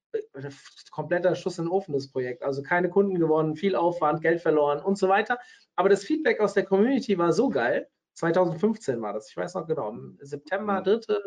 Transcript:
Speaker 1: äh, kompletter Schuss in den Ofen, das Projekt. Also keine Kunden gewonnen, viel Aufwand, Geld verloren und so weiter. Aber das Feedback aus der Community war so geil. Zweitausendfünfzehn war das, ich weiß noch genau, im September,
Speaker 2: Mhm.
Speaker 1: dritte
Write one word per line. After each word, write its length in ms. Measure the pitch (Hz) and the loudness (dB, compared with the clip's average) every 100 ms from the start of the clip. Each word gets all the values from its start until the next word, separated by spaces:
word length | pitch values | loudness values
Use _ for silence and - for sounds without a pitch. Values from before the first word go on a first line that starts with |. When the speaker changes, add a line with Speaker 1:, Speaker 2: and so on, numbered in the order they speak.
| _ | _
Speaker 1:
äh, 360 | 147 - 135 139 - - - - | -10 -8 -12 -12 -14 -20 -20 -14
kompletter 440 | - 156 175 180 - | -10 -2 0 0 0
Schuss 220 | 180 170 | -4 -4
in 80 | 165 | -2
den 60 | |
Ofen, 220 | 190 190 | -2 -2
das 160 | 139 135 | -4 -4
Projekt. 340 | 131 127 127 | -6 -6 -6
Also 200 | 139 139 | -6 -6
keine 260 | 139 180 180 | -2 0 2
Kunden 300 | 196 196 185 | 2 2 2
gewonnen, 380 | 160 156 160 151 | 2 2 2 0
viel 180 | 196 185 | -2 2
Aufwand, 460 | 170 175 151 160 | 0 0 0 0
Geld 180 | 165 170 | 0 0
verloren 400 | 165 151 147 143 | 2 2 2 0
und 180 | 196 196 | -2 0
so 120 | 190 | 2
weiter. 280 | 196 214 247 - - _ - | 2 2 -4 -6 -20 _ 0
Aber 140 | 190 | 4
das 160 | 196 - | 2 2
Feedback 340 | 302 - - | -2 0 0
aus 140 | 196 | 0
der 100 | 202 | 0
Community 540 | - 196 233 262 208 180 | 2 2 4 2 0 0
war 160 | 170 | 2
so 160 | 160 254 | 4 2
geil. 400 | 160 120 160 - _ _ | 2 0 0 -4 _ _
Zweitausendfünfzehn 880 | - 165 180 175 160 214 214 - 117 | -4 0 2 2 2 0 0 -4 -4
war 100 | 107 | -4
das, 180 | 104 - | -8 -10
ich 60 | - | -8
weiß 200 | 175 92 | -6 -6
noch 120 | 160 | -6
genau, 220 | 151 107 | -4 -4
im 280 | 120 135 - | -8 -14 -18
September, 580 | 143 143 - 196 214 190 | -14 -14 -6 -4 -2 -2
Speaker 2:
Mhm. 40 | |
Speaker 1:
dritte 400 | 185 226 - 208 | 2 0 0 -4